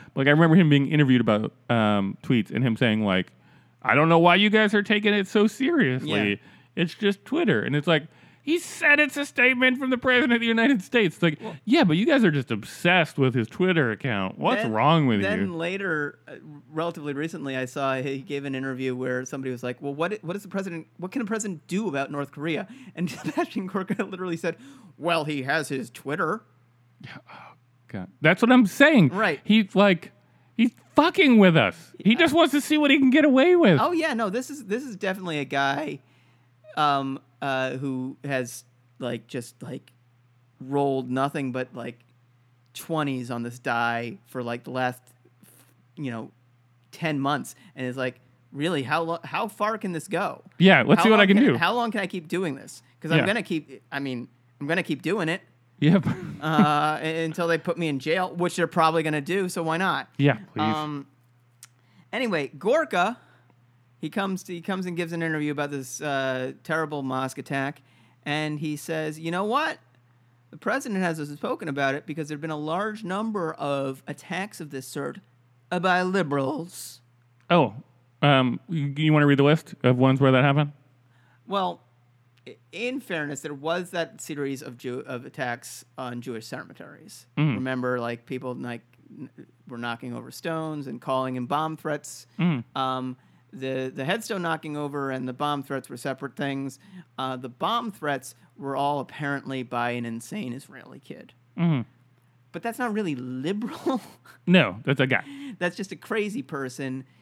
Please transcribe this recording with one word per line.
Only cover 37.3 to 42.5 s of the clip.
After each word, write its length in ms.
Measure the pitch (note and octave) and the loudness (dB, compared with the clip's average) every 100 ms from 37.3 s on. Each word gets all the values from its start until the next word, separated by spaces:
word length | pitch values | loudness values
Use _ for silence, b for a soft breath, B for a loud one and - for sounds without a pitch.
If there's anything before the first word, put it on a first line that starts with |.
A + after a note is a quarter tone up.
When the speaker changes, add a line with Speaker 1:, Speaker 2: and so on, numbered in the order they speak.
| - | -10
Speaker 2:
uh, 300 | C#3+ C3 C3 C3+ | -4 -2 -2 -4
who 380 | C#3 B2+ C3 - | -6 -6 -8 -10
has, 400 | C#3+ C3 A#2+ - _ _ _ - | -6 -4 -4 -10 _ _ _ -10
like, 300 | B2 A#2+ - | -8 -8 -8
just, 340 | B2+ A#2+ - | -10 -10 -16
like, 300 | - B2+ _ _ _ _ _ _ _ _ | -14 -14 _ _ _ _ _ _ _ _
rolled 500 | C3 C#3+ C#3 C3 B2 | -4 0 0 -2 -2
nothing 400 | C3 C#3 D3+ C3 | -2 -2 -2 -6
but, 160 | B2+ B2+ B2+ | -6 -8 -10
like, 240 | A#2 B2 _ _ _ _ _ | -12 -14 _ _ _ _ _